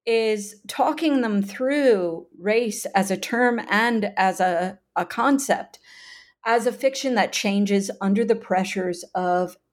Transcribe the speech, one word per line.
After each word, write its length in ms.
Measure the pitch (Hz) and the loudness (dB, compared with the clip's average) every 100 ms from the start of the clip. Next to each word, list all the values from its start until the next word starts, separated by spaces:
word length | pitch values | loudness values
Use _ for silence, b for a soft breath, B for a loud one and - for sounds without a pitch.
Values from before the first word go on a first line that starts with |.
| - | -2
is 560 | 226 226 214 202 - - | 0 2 -2 -6 -14 -8
talking 520 | - 285 311 320 277 | -2 0 0 2 2
them 220 | 226 202 | 2 0
through 840 | 196 - 254 294 269 208 175 165 - - | -2 -2 -2 2 4 4 2 -6 -12 -8
race 480 | 180 226 233 208 - | 0 0 0 -4 -2
as 160 | 202 196 | 0 0
a 60 | 190 | -2
term 440 | - 233 247 233 - | -2 0 2 2 0
and 440 | 202 233 226 202 - | 0 2 0 -2 0
as 240 | 190 185 | 0 2
a, 380 | 185 170 185 190 _ - | 0 0 -2 -6 _ -6
a 80 | |
concept, 760 | 175 - 247 277 - 170 - - B B B B B B 226 | -4 0 2 2 2 -2 -4 -18 B B B B B B 0
as 200 | 233 226 | 2 0
a 60 | |
fiction 440 | - 269 262 269 233 | 0 -2 -2 -2 0
that 160 | 175 | 0
changes 580 | - 208 202 202 202 196 - | 0 0 2 2 2 0 -4
under 240 | 196 202 | 0 2
the 120 | 233 214 | 2 0
pressures 680 | - 190 190 196 185 175 - | 0 -2 -2 -2 -4 -4 -6
of 440 | 185 180 180 180 - _ | -4 0 0 0 -6 _